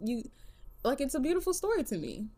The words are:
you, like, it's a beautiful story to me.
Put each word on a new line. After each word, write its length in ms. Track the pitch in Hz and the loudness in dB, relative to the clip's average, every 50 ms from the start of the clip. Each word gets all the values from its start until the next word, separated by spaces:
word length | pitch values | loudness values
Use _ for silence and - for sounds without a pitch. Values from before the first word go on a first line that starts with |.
you, 220 | - 226 247 226 220 - - - - - - - - - - - - | -2 -2 -2 -2 -4 -6 -12 -16 -18 -20 -18 -18 -18 -18 -10 -2 2
like, 180 | 226 269 269 | 2 2 2
it's 140 | 285 262 - | 2 0 2
a 40 | 294 | 2
beautiful 340 | 254 311 349 370 349 370 359 | 2 4 2 2 2 2 0
story 300 | - - 403 453 381 254 | 0 2 2 2 2 2
to 120 | - 214 165 | 0 -2 -2
me. 300 | 151 - - - 214 214 - | -2 -4 -4 -6 -8 -8 -10